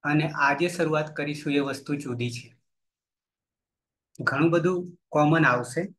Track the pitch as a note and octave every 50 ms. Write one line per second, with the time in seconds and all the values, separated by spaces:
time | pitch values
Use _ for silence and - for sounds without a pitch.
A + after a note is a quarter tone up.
0 | - D3 D3+ D3+ D#3 D3+ - D3 C#3+ C#3 C#3+ C#3+ E3+ F3 F3 - E3 D#3 D#3 D3+
1 | D3+ - - - C#3+ D3 D3 D3 - D3+ C#3+ C#3+ C#3+ C#3 B2+ - - - D3 C#3+
2 | - B2+ A#2+ A#2+ B2 A#2+ A#2 A#2+ - - _ _ _ _ _ _ _ _ _ _
3 | _ _ _ _ _ _ _ _ _ _ _ _ _ _ _ _ _ _ _ _
4 | _ _ _ - B2 A#2 C3 C#3 D#3 E3 E3 E3+ D#3+ F3+ F#3 F3+ F3+ - - _
5 | _ _ - D3+ D3+ D3+ D#3+ E3 D#3 B2+ B2 B2 A#2+ - - E3 F3+ - -